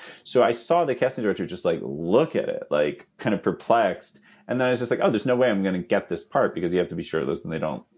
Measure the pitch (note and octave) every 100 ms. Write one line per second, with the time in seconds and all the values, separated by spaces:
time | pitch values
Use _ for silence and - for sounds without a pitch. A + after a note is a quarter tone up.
0 | - - - B2+ A#2 A#2 - E3+ D#3 B2
1 | C3 C#3 G#2+ F#2 F2 F2+ F2+ D#2+ B1+ C#2+
2 | E2 A2 D#3+ G#2 - - - D2 D2+ -
3 | - - A#2 G2+ G2+ F2 - A#2 G2+ F2
4 | - - _ _ - B2 B2+ B2 A#2+ -
5 | G3 A2+ C3 B2 B2+ G2 F#2+ F#2 F2 G2+
6 | - F2 - C#3+ G2+ - E2+ F2+ F2 E2
7 | - D#2+ C2+ E2 D#2+ D#2+ D#2 C2+ -